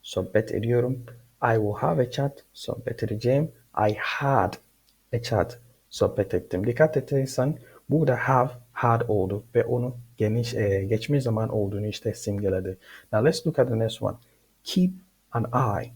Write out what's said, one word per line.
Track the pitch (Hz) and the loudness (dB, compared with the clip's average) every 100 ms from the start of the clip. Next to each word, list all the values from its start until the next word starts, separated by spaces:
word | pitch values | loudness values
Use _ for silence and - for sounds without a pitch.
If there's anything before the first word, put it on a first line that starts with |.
Sohbet | - - 95 107 110 | -6 -4 0 0 0
ediyorum. | - 113 120 123 135 - - _ _ | -4 0 0 0 -4 -10 -20 _ _
I | 120 113 | 2 2
will | 104 | 2
have | 101 139 160 | 0 0 0
a | 123 | 0
chat. | - 139 - _ | 0 -4 -4 _
Sohbet | - - - - - | -16 -10 -8 -6 -6
edeceğim. | 113 110 120 139 156 - _ - | -6 -2 2 2 0 -6 _ 0
I | 107 107 | 0 0
had | - - 139 135 92 - _ _ _ _ _ | -4 -2 2 2 2 -2 _ _ _ _ _
a | 120 | -6
chat. | - 110 85 - - _ _ | 0 0 0 -4 -20 _ _
Sohbet | - 98 - 101 | 0 0 2 0
ettim. | 90 - 90 107 | -2 -2 -2 -2
Dikkat | 120 156 - | 2 2 2
ettiysen | - 139 131 - 131 156 - - - | 0 -2 0 0 -2 -2 -10 -20 -2
burada | 160 143 120 | 2 2 2
have, | - 131 127 - _ | 4 4 2 -4 _
had | - 120 117 117 | -2 2 2 2
oldu | 107 92 101 - 120 | 0 0 -4 0 0
ve | 113 | 2
onu | 123 123 123 - _ | 0 -2 -6 -16 _
geniş, | 107 113 117 | 0 0 -2
e, | - 104 98 | 0 2 2
geçmiş | 98 110 - 143 | 0 -2 2 0
zaman | 127 110 113 | 2 0 0
olduğunu | 110 101 101 107 | 0 0 -2 -4
işte | 98 113 | -4 -4
simgeledi. | - - 101 101 95 95 92 - - _ | -4 -4 -2 0 0 -2 -10 -14 -20 _
Now | 110 127 | 2 2
let's | 165 170 | 2 -2
look | 151 | 0
at | 127 | 2
the | 113 | 2
next | 113 - | -2 -2
one. | 107 95 _ _ _ _ | -6 -6 _ _ _ _
Keep | - - 185 - - _ _ | -4 2 2 0 -18 _ _
an | 120 110 | -4 -2
eye. | 127 123 101 - | 0 0 -2 -6